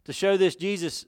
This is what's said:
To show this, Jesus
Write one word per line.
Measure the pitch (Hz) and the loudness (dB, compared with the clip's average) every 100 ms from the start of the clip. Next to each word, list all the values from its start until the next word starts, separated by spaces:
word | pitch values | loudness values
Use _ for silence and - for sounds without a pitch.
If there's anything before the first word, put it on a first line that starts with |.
To | - | -14
show | 135 196 196 | -2 2 4
this, | 185 - | 2 2
Jesus | 190 202 165 - | -4 -4 -6 -8